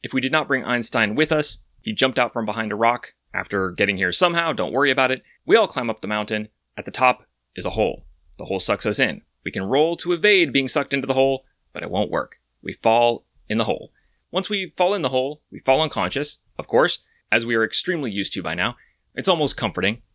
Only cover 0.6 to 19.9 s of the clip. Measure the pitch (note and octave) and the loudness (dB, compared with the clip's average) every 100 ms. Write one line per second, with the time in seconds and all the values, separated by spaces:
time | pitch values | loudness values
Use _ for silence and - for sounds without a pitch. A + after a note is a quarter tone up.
0.6 | G2 A#2+ A2+ B2 G#2+ A2+ D#3 D#3 D3 - | 0 -2 0 0 0 2 2 2 0 -4
1.6 | _ _ - A2 C3 B2 A#2+ B2 G#2+ G#2 | _ _ -10 0 0 2 0 0 -4 -4
2.6 | A2 G#2 A#2 A#2+ - _ _ - F#2+ G2+ | -4 0 2 2 -6 _ _ -8 -4 -2
3.6 | F#2+ F2 G2+ F#2+ F#2+ E2+ F3 E3+ E3+ C3+ | -2 0 0 2 0 2 2 2 -2 -2
4.6 | E2 A2 C#3+ C3 C3 B2+ _ _ - A3 | -2 0 2 4 2 0 _ _ 4 4
5.6 | G3+ - A#2+ A2 G#2 G#2+ G#2 A2 G#2+ _ | 4 -2 -4 -6 -4 -4 -2 -4 -6 _
6.6 | _ - G#2 - B2+ A#2+ _ _ _ - | _ -14 -10 2 2 2 _ _ _ -8
7.6 | - - G2 - - _ _ - - F#2+ | -6 0 0 0 -12 _ _ -16 -6 -6
8.6 | - G2+ - G#3 B2 D#2 _ _ - - | -2 -2 0 0 -2 -2 _ _ -8 -6
9.6 | G2 C3+ D#3+ E3+ E3+ F3 G3+ G3 D#3+ B2+ | 0 2 2 0 -4 0 4 4 4 0
10.6 | C3 - C#3 C#3 B2+ C3 C3+ C3+ _ _ | 0 -2 0 -2 0 2 2 0 _ _
11.6 | _ - E2+ F#2 G#2 D#2+ - - _ _ | _ -12 -6 -2 0 -2 -4 -12 _ _
12.6 | - - A2+ A2+ A#2+ A#2 _ _ _ G#2+ | -12 -2 2 4 4 2 _ _ _ -2
13.6 | A2+ E2+ - _ _ _ _ F3 G3 G#3 | 0 -2 -6 _ _ _ _ -6 -4 -6
14.6 | F3+ - F#3 G3+ C#3+ B2+ C3 D3+ _ - | -6 0 0 2 0 -2 -2 -8 _ -8
15.6 | - C3+ D#3 - F#2 C3 D3 - _ - | 2 2 2 -2 -4 -2 -6 -8 _ -16
16.6 | - A#2 E3+ - _ _ _ A2+ A#2 A#2 | 0 2 4 0 _ _ _ -2 0 0
17.6 | A2 - - F3 C3 G2+ F#2+ - E2+ E2 | 0 -2 -4 -4 -2 -4 -4 -4 -6 -2
18.6 | F#2+ - _ _ _ - B2+ E3+ C#3+ - | -4 -4 _ _ _ -6 0 2 2 0
19.6 | A2+ - F#2 | -4 0 -2